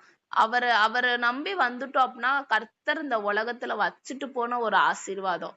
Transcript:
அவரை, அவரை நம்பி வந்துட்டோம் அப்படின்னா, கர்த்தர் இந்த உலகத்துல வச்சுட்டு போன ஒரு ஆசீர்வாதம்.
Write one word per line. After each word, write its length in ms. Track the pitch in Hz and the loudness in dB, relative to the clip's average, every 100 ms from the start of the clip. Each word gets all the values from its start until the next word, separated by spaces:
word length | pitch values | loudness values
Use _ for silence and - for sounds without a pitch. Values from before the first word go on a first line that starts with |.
| - _ _ | -10 _ _
அவரை, 420 | - 220 247 247 | 0 2 2 2
அவரை 480 | 220 220 247 247 240 | 4 4 2 0 2
நம்பி 380 | 240 254 359 | 0 -2 -4
வந்துட்டோம் 500 | 381 247 247 262 277 | 0 -2 -2 -2 2
அப்படின்னா, 420 | 247 240 247 277 269 | 0 0 -2 -2 0
கர்த்தர் 540 | 220 226 _ - 302 | -2 -2 _ -4 -4
இந்த 160 | 294 226 | -2 -2
உலகத்துல 560 | 202 208 226 233 240 226 | 0 0 -2 -4 -4 -2
வச்சுட்டு 480 | 180 - - 269 | -2 -4 -12 -10
போன 340 | 269 254 233 240 | -6 -4 -2 -2
ஒரு 160 | 226 | 2
ஆசீர்வாதம். 800 | 185 151 202 - 196 190 170 170 | 4 4 2 -6 -6 -4 -4 -6